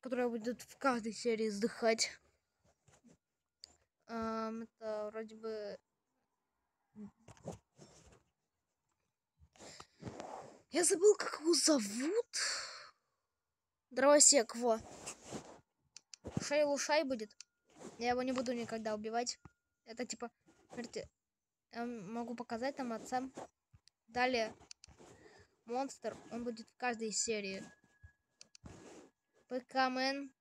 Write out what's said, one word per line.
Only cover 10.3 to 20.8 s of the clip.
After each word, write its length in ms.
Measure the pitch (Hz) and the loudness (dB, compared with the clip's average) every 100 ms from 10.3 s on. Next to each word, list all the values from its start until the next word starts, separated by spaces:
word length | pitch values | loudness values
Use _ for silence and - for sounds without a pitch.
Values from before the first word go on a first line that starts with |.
| - - - _ | -12 -16 -20 _
Я 140 | 294 | 2
забыл, 300 | 349 349 403 403 | 2 8 8 8
как 240 | - - | 2 -2
его 140 | 311 | 2
зовут. 720 | 302 - 294 202 214 277 427 - - - - - - - _ _ _ _ _ _ _ _ _ _ | 4 6 4 4 -2 0 0 -2 -2 -2 -4 -8 -14 -18 _ _ _ _ _ _ _ _ _ _
Дровосек, 640 | 247 269 294 285 285 220 233 | 4 8 10 10 10 6 0
во. 220 | 240 226 - - - - - - - - _ _ _ - _ - - - | 2 2 -2 -16 -14 -14 -12 -12 -12 -20 _ _ _ -20 _ -16 -8 -6
Шай 220 | - 285 | 0 4
Лушай 400 | 294 285 - 302 | 4 2 2 2
будет. 300 | 285 254 214 - - _ _ - - - | 2 -2 -6 -14 -20 _ _ -18 -18 -4
Я 120 | 240 | 0
его 120 | 247 | 2
не 100 | 254 | 0
буду 200 | 254 254 | 0 -2
никогда 420 | 240 226 226 220 | -2 -4 -4 -4
убивать. 460 | 214 220 226 247 - - _ _ _ - | -4 -2 -2 -2 -6 -14 _ _ _ -18
Это, 180 | 226 | -10
типа, 260 | 247 - 233 _ _ _ _ | -8 -8 -10 _ _ _ _
смотрите, 400 | - | -12